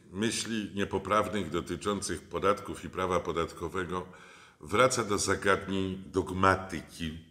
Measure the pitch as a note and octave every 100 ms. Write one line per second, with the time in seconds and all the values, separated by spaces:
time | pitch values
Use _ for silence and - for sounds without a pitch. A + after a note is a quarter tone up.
0 | - F#2 A2 - G#2+ A2+ G2 G2 F#2+ F#2+
1 | F#2 G#2+ G#2 G#2 E2 E2+ D#2+ E2+ G#2 G2+
2 | F#2+ D#2+ - E2+ F#2 G#2 - D#2 E2+ F2
3 | F#2 F2+ E2+ D#2+ E2 - E2+ F2+ F2 F2+
4 | F2 - - - - - D2+ G#2+ B2+ B2
5 | G#2 G2 G2 F#2+ G2+ F#2+ F#2 F#2+ F#2+ F#2
6 | - F#2+ F2+ F#2 F#2+ F2+ - D#2 - -
7 | E2 D#2+ -